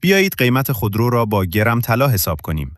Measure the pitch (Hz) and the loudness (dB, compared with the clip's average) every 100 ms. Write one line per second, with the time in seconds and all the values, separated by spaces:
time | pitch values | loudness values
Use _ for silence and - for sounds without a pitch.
0 | 175 196 196 - 123 127 135 135 110 101 | 4 4 2 2 2 2 0 -2 -2 0
1 | 117 120 113 104 95 92 107 117 113 117 | 0 2 0 0 0 0 0 0 0 0
2 | 139 107 - 80 - 78 69 | 2 0 -2 -6 -6 -6 -6